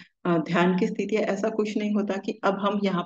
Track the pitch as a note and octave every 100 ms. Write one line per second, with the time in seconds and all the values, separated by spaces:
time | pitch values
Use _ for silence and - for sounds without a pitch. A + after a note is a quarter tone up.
0 | - _ F3+ E3+ D#3+ F3 F3+ F3+ A3 -
1 | G3+ G#3+ - G3 A3 G#3+ G#3+ G#3+ G#3 G#3
2 | G3+ G3 A#3 - G3 G3 G3+ G3+ G3 F3+